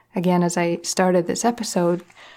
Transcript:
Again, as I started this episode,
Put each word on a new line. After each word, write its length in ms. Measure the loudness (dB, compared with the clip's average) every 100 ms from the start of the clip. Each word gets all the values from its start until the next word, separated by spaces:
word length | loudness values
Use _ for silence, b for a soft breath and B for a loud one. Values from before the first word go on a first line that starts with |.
| B
Again, 280 | -2 2 2
as 140 | 2 0
I 240 | -2 -2
started 440 | -4 0 2 2 0
this 180 | -2
episode, 580 | -2 -4 -4 0 0 0 -6 B B